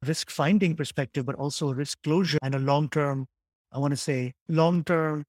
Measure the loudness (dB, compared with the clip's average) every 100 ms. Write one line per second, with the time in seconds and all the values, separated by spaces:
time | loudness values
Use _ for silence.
0 | -4 -4 -4 0 4 4 2 0 -4 -4
1 | -4 -4 -4 -4 -4 -2 -2 -2 -4 -4
2 | 0 2 2 0 0 0 2 2 2 0
3 | 0 -2 -8 _ _ _ _ -2 -2 -2
4 | -2 -2 -4 -8 -2 2 4 4 2 0
5 | 0 -4